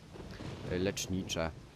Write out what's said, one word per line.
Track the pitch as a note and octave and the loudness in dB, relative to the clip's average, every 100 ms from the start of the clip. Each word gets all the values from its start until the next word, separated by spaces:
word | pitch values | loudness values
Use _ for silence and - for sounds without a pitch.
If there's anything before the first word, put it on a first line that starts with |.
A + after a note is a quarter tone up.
| - - - - - - - | -8 -10 -8 -6 -6 -4 0
y, | F#2 | 4
lecznicze. | F#2+ - - F#2 F#2 F2 E2 - - | 4 4 2 2 2 2 2 -2 -12